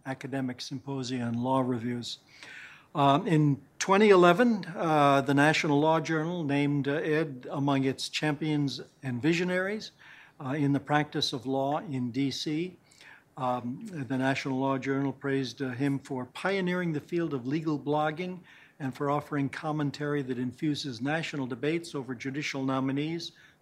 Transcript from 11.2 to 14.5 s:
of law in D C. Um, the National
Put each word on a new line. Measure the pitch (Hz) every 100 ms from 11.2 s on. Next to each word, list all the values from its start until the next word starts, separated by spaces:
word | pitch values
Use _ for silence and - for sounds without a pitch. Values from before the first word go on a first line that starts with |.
| -
of | 135 123
law | 135 139 151 -
in | 131 123
D | 117 139
C. | 127 165 151 180 - _ - - - _ -
Um, | 127 123 120 147 226 170 123
the | 131
National | 131 135 143